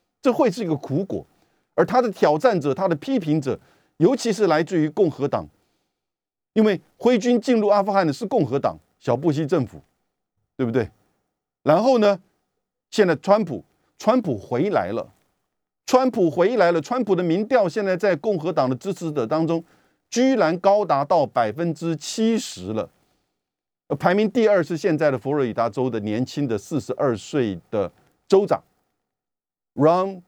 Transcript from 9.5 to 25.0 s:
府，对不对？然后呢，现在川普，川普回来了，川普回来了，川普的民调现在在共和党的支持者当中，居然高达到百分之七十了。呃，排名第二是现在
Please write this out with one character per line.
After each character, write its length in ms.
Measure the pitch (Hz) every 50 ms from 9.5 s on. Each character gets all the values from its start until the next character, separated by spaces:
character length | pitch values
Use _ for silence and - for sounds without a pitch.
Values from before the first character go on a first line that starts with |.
| 185 156 117
府， 120 | 98 82 73 - _ _ _ _ _ _ _ _ _ _ _ _ _ _
对 80 | - 131
不 80 | 117
对？ 180 | 113 127 107 - - _ _ _ _ _ _ _ _ _ _ _ _ _
然 200 | - - 156 190
后 160 | 220 269 233 226
呢， 200 | 208 202 196 185 _ _ _ _ _ _ _ _ _ _ _ _ _ _
现 160 | - 220 196
在 80 | 175 156
川 280 | - - 196 202 220 202
普， 180 | 156 120 85 - _ _ _ _ _ _ -
川 200 | - 214 247 262
普 160 | 208 165 117 98
回 320 | - - 123 123 175 208
来 220 | 175 117 90 92
了， 200 | 110 107 - - _ _ _ _ _ _ _ _ _ _ _ _ _ _ _
川 260 | - - 254 262 254
普 200 | 226 226 180 160
回 260 | - 180 170 214 254
来 160 | 214 175 175
了， 80 | 175 160
川 240 | 147 - 247 262 220
普 100 | 208 190
的 80 | 170
民 240 | 180 170 160 196 220
调 220 | - 262 233 196 165
现 160 | - 220 202
在 100 | 190 185
在 220 | 170 208 196 175
共 220 | 143 - 220 196 156
和 120 | 147 180
党 200 | 165 160 165 156
的 40 | 131
支 180 | 123 - 196 185
持 180 | - 170 160
者 140 | 147 139 113
当 200 | 110 156 160 165
中， 160 | 165 170 165 165 _ _ _ _ _ _ _ _ _
居 260 | - 233 262 262 269
然 220 | 220 175 - - 180
高 220 | - 196 202 208
达 220 | 202 160 147 139 143
到 220 | - 185 160 135
百 260 | 104 - 131 117 107
分 220 | 110 156 170 170 151
之 200 | - 165 170 160
七 440 | 156 - - - 226 220 226 226 208
十 340 | - - - 90 90 98
了。 160 | 110 110 87 - _ _ _ _ _ _ _ _ _ _ _ _ _ _ _ _ _ _ _ -
呃， 80 | 147
排 180 | - - 175 180
名 160 | 208 220 202
第 180 | - 247 220 208
二 160 | 208 180 156
是 140 | - 175 147
现 180 | - 185 156
在 140 | 143